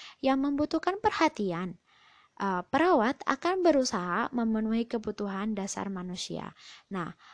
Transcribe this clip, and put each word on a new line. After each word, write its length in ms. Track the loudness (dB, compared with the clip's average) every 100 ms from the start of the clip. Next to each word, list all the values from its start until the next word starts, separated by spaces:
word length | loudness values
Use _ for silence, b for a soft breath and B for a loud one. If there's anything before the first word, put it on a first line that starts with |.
| B B
yang 240 | 0 2
membutuhkan 560 | 2 0 0 0 -2 0
perhatian. 800 | 0 2 2 2 -2 -2 -6 -10 b b b b b -4
Eh, 200 | -2 -2 0
perawat 560 | 2 6 6 4 2
akan 400 | -2 0 0 4
berusaha 640 | 4 4 4 0 0 -2 -2
memenuhi 560 | -2 0 0 0 0 -2
kebutuhan 640 | -4 -4 -6 -4 -4 -4
dasar 320 | -4 -4 -6 -6
manusia. 640 | -6 -8 -8 -8 -8 -10 B B B -10
Nah, 240 | -8 -8 B B